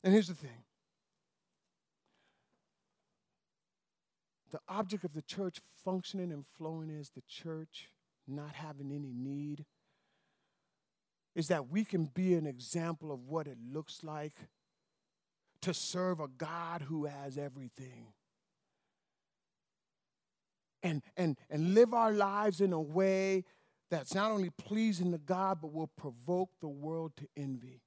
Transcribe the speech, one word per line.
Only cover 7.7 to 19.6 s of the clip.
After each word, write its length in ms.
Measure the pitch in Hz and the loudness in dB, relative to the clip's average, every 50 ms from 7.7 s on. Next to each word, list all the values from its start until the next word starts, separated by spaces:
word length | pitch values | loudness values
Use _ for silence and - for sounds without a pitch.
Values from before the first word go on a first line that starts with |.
| - - - - _ _ _ _ _ _ _ | -14 -18 -18 -18 _ _ _ _ _ _ _
not 260 | 135 135 147 147 147 147 | -8 -8 -8 -8 -10 -10
having 380 | 147 160 151 151 139 143 135 | -10 -10 -10 -10 -8 -8 -6
any 200 | 143 147 143 131 123 | -6 -6 -6 -6 -6
need, 520 | 123 127 135 139 143 147 147 147 143 147 _ _ _ _ _ _ _ _ _ _ _ _ _ _ _ _ _ _ _ _ _ _ _ _ _ _ _ _ _ _ _ _ _ _ | -6 -4 -4 -4 -4 -4 -4 -6 -6 -10 _ _ _ _ _ _ _ _ _ _ _ _ _ _ _ _ _ _ _ _ _ _ _ _ _ _ _ _ _ _ _ _ _ _
is 120 | 165 160 | -4 2
that 220 | 143 180 151 135 120 | 2 2 2 2 -2
we 140 | 156 208 220 | -2 -2 0
can 220 | - - 175 160 | 2 2 0 0
be 300 | 143 - 180 185 185 180 | 0 0 0 4 4 4
an 100 | 170 156 | 4 4
example 680 | 147 127 123 123 - - 170 165 170 165 156 160 151 | -2 -4 -6 -8 -4 -4 -2 -2 -2 -4 -4 -6 -8
of 160 | 143 127 123 | -8 -8 -6
what 200 | 131 151 165 151 | -4 -4 -4 -4
it 100 | 143 131 117 113 123 139 | -4 -10 -12 -12 -8 -8
looks 300 | 156 156 - - - - | -8 -8 -8 -14 -12 -10
like 320 | 156 156 151 151 151 - - - - _ _ _ _ _ _ _ _ _ _ _ _ _ _ _ _ _ _ _ _ _ _ | -8 -8 -6 -8 -8 -10 -14 -20 -20 _ _ _ _ _ _ _ _ _ _ _ _ _ _ _ _ _ _ _ _ _ _
to 120 | - 185 165 | -4 -4 -2
serve 460 | - - - - 180 185 185 180 156 | -2 -4 -4 -2 0 0 0 0 0
a 80 | 151 | -4
God 560 | 135 127 127 160 156 165 170 170 165 170 170 143 | -8 -6 -8 -8 -6 -6 -6 -6 -6 -6 -6 -4
who 220 | 135 160 151 147 | -4 -2 -2 -2
has 320 | 147 143 139 139 139 131 | -4 -6 -6 -8 -6 -6
everything. 760 | 143 143 143 127 139 131 120 _ - 131 127 123 117 117 110 101 _ _ _ _ _ _ _ _ _ _ _ _ _ _ _ _ _ _ _ _ _ _ _ _ _ _ _ _ _ | -6 -6 -6 -8 -10 -14 -14 _ -14 -16 -16 -16 -18 -20 -20 _ _ _ _ _ _ _ _ _ _ _ _ _ _ _ _ _ _ _ _ _ _ _ _ _ _ _ _ _ _